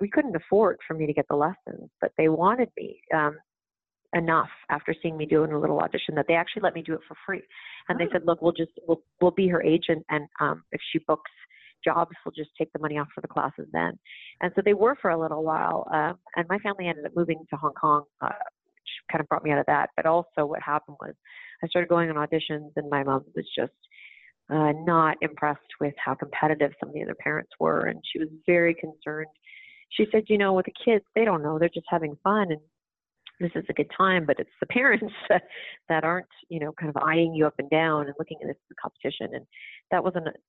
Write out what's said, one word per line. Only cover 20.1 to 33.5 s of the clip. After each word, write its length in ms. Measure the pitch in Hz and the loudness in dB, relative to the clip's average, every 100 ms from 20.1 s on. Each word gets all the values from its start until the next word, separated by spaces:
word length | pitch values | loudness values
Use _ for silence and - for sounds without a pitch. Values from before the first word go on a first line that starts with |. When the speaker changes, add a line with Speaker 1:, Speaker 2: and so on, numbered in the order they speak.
| 170 170 - 147 | 2 0 -4 -2
Speaker 1:
what 160 | 160 | -4
happened 340 | - 151 - 147 | -4 -4 -4 -16
was 120 | - - - - - - | -16 -16 -20 -20 -20 -10
I 40 | 165 | -2
started 200 | 180 170 | 0 4
going 200 | 170 165 | 4 4
on 80 | 151 | 0
auditions, 560 | 147 160 151 151 151 - | 0 0 -2 -6 -6 -8
and 120 | 147 | -2
my 140 | 143 | 0
mom 200 | 139 135 - - | 2 0 -2 -10
was 100 | 156 | -8
just, 200 | - - - _ - - - - _ - | -4 -4 -6 _ -20 -20 -20 -20 _ -4
uh, 240 | 156 151 | 0 2
not 460 | 151 165 165 156 156 | 0 4 4 4 2
impressed 540 | 160 151 151 143 _ - | -4 -2 -2 -2 _ -6
with 140 | 147 - | -6 -4
how 160 | - | -6
competitive 580 | 131 143 - 151 151 143 151 | -4 -6 -2 0 2 0 -2
some 80 | 143 | -10
of 60 | |
the 80 | 147 | -8
other 120 | - - | -8 -6
parents 360 | 147 151 - - | -4 -4 -6 -2
were. 240 | 160 160 - | 0 0 -2
And 160 | - - | -6 -8
she 120 | - | -6
was 100 | 156 160 - | -6 -4 2
very 260 | 175 170 | 4 4
concerned. 540 | 165 160 156 - 156 156 _ - - - - _ | 0 -8 -12 -10 -10 -10 _ -20 -20 -20 -20 _
She 160 | - 214 | -2 2
said, 140 | 214 214 | 2 2
"You 80 | 208 | 2
know, 160 | 202 | 4
with 100 | 185 | 2
the 80 | - - | 0 -2
kids, 220 | - 214 - | 2 2 2
they 120 | 220 226 | 2 2
don't 160 | 170 | 2
know. 160 | 147 156 | 0 0
They're 100 | 170 | 0
just 180 | 165 - | 0 -2
having 260 | 170 156 147 | -2 -2 -4
fun. 280 | 196 214 190 | 0 2 0
And 80 | 151 - _ _ _ _ _ - _ | -4 -8 _ _ _ _ _ -20 _
this 120 | 175 | -4